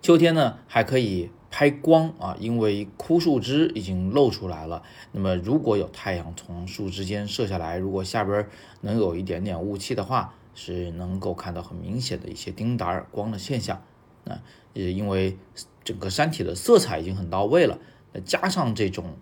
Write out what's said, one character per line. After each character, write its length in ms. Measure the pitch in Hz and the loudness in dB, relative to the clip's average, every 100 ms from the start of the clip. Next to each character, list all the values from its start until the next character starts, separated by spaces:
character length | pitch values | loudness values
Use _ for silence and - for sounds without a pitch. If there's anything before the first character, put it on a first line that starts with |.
秋 160 | - 170 | 8 8
天 180 | 170 | 8
呢， 220 | 165 131 - - | 6 2 0 -2
还 160 | 117 | 0
可 160 | 104 131 | 2 2
以 300 | 113 95 85 - - | 2 0 -4 -10 -14
拍 200 | - 147 | 4 4
光 440 | 143 - 160 160 - | 4 6 6 6 -4
啊， 160 | 95 - | -8 -6
因 160 | 110 117 | -2 2
为 320 | 107 101 104 - | 2 0 -4 -12
枯 240 | - 165 | 2 2
树 180 | 170 135 | 4 2
枝 320 | 107 143 165 | 2 2 2
已 80 | 113 | 0
经 260 | 95 92 92 | -4 -2 0
露 220 | 120 131 | 4 4
出 180 | 98 95 | 2 -8
来 180 | 80 80 | -8 -8
了。 160 | 82 - - - | -10 -12 -20 -12
那 80 | - | -4
么 160 | 95 90 | -2 0
如 220 | 90 151 | 0 0
果 180 | 117 104 | 2 0
有 100 | 87 | 0
太 260 | - - | -6 -6
阳 180 | 87 82 | -4 -6
从 320 | 85 - 87 90 | -12 -12 -10 -10
树 220 | - 98 | -8 -8
枝 160 | 92 | -6
间 240 | 92 104 104 | -6 -4 -6
射 180 | - 110 | -4 -2
下 120 | 92 | -2
来， 180 | 82 87 | -4 -4
如 160 | 95 | -2
果 100 | 95 | -4
下 220 | 92 113 | -2 -2
边 220 | 101 101 104 - - - | 0 0 -2 -10 -20 -12
能 180 | 104 113 | -4 0
有 160 | 98 | 0
一 80 | 85 | 0
点 220 | 95 87 | -4 -4
点 160 | 101 85 | -4 -4
雾 140 | 95 101 | -4 -6
气 180 | - | -4
的 80 | 127 | -4
话， 320 | 190 123 92 - - | 0 -2 -2 -12 -20
是 360 | - - 90 87 | -18 -8 -6 -6
能 280 | 82 90 95 | -6 -6 -4
够 140 | 95 | -4
看 180 | 87 92 | -6 -6
到 80 | 87 | -8
很 160 | 82 85 | -10 -10
明 240 | 85 113 | -6 -6
显 180 | 123 - | -4 -6
的 120 | - | -8
一 40 | |
些 160 | - - | -12 -12
丁 280 | - 110 120 | -4 -2 -2
达 80 | 87 | -2
尔 200 | 90 - | -4 -6
光 200 | - 107 | -6 -6
的 80 | 104 | -6
现 220 | - 127 | -4 -4
象。 220 | - 90 - _ _ _ | -2 -8 -8 _ _ _
那 160 | - - - - _ | -14 -12 -14 -20 _
也 220 | - 92 | -6 -2
因 140 | 92 101 | -2 0
为 280 | 95 95 95 - - - _ | 2 0 -2 -14 -18 -18 _
整 140 | - 113 | -10 -8
个 100 | 92 | -4
山 220 | 92 156 | 2 0
体 120 | 156 | 2
的 120 | 87 | -4
色 240 | 87 - 233 | -2 8 8
彩 200 | - 82 | 8 -4
已 40 | |
经 100 | 85 | -4
很 140 | 95 87 | -4 -2
到 160 | 92 | 0
位 220 | 104 160 143 | 4 6 4
了， 120 | - - - - | 2 -12 -20 -16
那 80 | - | -14
加 280 | 92 - 190 | -4 0 0
上 240 | 185 127 107 | 0 0 2
这 120 | 101 | -2
种 280 | 92 87 73 | -2 -8 -12